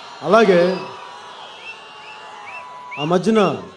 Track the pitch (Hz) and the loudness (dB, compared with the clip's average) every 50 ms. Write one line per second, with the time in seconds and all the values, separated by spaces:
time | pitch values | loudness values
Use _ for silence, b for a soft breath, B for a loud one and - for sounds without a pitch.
0 | - - - - 135 151 190 226 226 190 185 175 175 180 202 190 - - - - | -18 -18 -14 -6 2 4 6 8 8 8 6 6 4 2 2 -2 -6 -10 -12 -14
1 | - - - - - - - - - - - - - - - - - - - - | -16 -16 -16 -16 -18 -18 -18 -18 -18 -18 -18 -18 -18 -18 -18 -18 -18 -18 -18 -18
2 | - - - - - - - - - - - - - - - - - - - - | -18 -18 -18 -18 -16 -16 -16 -16 -14 -14 -14 -14 -14 -14 -16 -16 -14 -12 -8 -6
3 | 143 156 175 185 160 190 220 220 196 170 131 104 - - - | 0 2 2 2 4 4 4 4 4 4 2 -2 -6 -12 -16